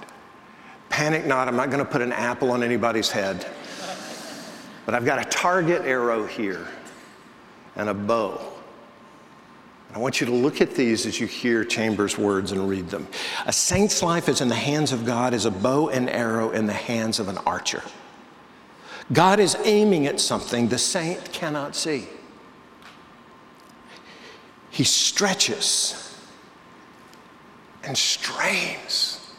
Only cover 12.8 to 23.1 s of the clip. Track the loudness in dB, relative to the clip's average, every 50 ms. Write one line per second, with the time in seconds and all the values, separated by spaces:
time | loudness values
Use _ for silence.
12.8 | -4 -6 -6 -8 -8 -8 -8 -8 -8 -6 -6 -4 -2 0 0 0 0 2 4 4
13.8 | 4 4 2 2 2 2 0 2 2 2 2 2 2 2 0 0 0 0 2 2
14.8 | 2 2 0 0 0 0 0 2 2 2 0 2 0 0 0 0 0 2 2 2
15.8 | 2 2 2 0 0 0 0 0 0 0 0 0 0 0 0 0 0 0 -2 -2
16.8 | -4 -2 -2 -2 0 0 -2 -2 -2 -4 -6 -4 -2 -2 -4 -2 -4 -4 -6 -6
17.8 | -8 -10 -14 -16 -20 -20 -20 -20 -20 -20 -20 -20 -20 -20 -20 -20 -20 -20 -20 -20
18.8 | -20 -18 -16 -16 -6 0 4 6 6 8 8 6 6 4 4 0 2 4 6 6
19.8 | 6 6 6 4 4 2 0 0 0 0 0 -2 -2 -2 0 2 2 2 2 0
20.8 | 0 0 0 -2 -2 -2 -6 -6 -8 -12 -10 -6 -6 -4 -4 -4 -6 -6 -6 -4
21.8 | -4 -2 -2 -4 -4 -8 -16 -18 -20 -20 -20 -20 -20 -20 -20 -20 -20 -20 -20 -20
22.8 | -20 -20 -20 -20 -20 -20